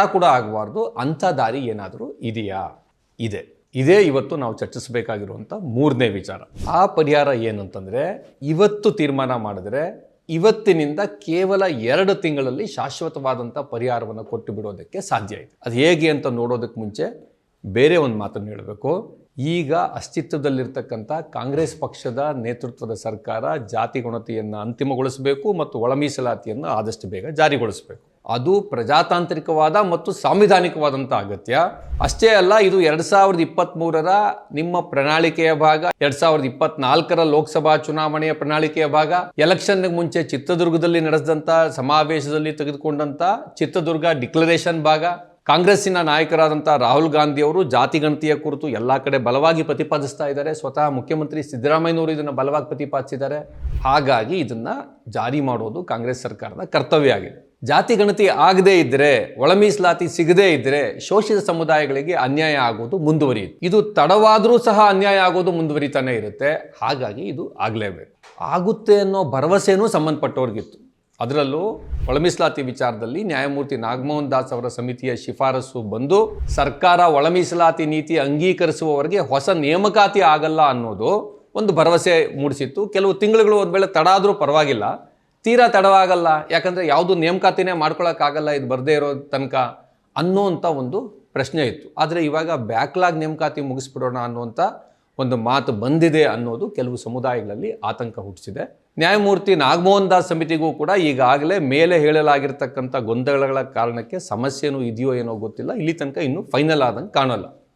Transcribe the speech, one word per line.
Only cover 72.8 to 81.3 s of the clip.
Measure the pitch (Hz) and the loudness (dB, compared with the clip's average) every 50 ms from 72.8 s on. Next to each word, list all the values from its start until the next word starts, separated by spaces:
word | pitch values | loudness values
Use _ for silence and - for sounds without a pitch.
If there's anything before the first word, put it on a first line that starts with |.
| 127 120 113 107 117 113 135 185 220 | -4 -4 -4 -4 -8 -8 -6 -6 -4
ನ್ಯಾಯಮೂರ್ತಿ | 185 147 131 139 143 139 143 135 143 143 | -4 -4 -2 -2 -4 -4 -4 -6 -6 -6
ನಾಗಮೋಹನ್ | 117 113 113 123 127 131 143 151 151 147 131 | -6 -4 -4 -6 -4 -4 -4 -4 -4 -2 -2
ದಾಸ್ | 135 131 123 - | -2 -2 -2 -2
ಅವರ | 131 120 123 123 | -6 -6 -6 -6
ಸಮಿತಿಯ | - - 120 123 123 127 127 131 123 | -8 -6 -8 -8 -8 -6 -6 -6 -6
ಶಿಫಾರಸು | 117 - - - - 135 135 127 131 127 - - 123 | -6 -8 -8 -6 -2 -2 0 0 -2 -4 -8 -10 -10
ಬಂದು, | 110 101 110 113 131 143 185 208 220 214 - - - - | -8 -6 -6 -4 -2 2 2 2 2 0 -2 -6 -6 -4
ಸರ್ಕಾರ | - 151 139 143 - - 190 180 175 175 | -2 -2 -2 -2 -2 2 2 4 6 6
ಒಳ | 180 165 151 139 147 165 | 6 4 4 4 2 2
ಮೀಸಲಾತಿ | 175 185 165 - 170 170 170 165 160 165 156 | 2 2 0 0 0 2 2 2 2 2 -2
ನೀತಿ | 151 156 156 151 - 170 151 | -2 -2 -4 -2 -2 0 0
ಅಂಗೀಕರಿಸುವವರೆಗೆ | 135 139 147 151 175 185 175 - 180 156 - - 165 156 147 139 139 139 196 196 | 0 0 0 0 0 0 2 2 0 0 0 -2 -2 0 0 0 0 0 0 0
ಹೊಸ | 151 113 131 139 139 202 | 0 0 0 0 2 0
ನೇಮಕಾತಿ | 185 165 143 143 160 185 202 185 180 220 202 170 165 196 | 0 2 2 2 2 2 2 4 4 4 4 4 4 4
ಆಗಲ್ಲ | 180 156 151 151 156 156 160 160 151 139 | 4 6 4 4 2 0 2 4 4 4
ಅನ್ನೋದು | 123 123 117 110 104 92 110 151 196 214 - - | 4 0 -4 -6 -4 -2 0 0 0 0 -2 -6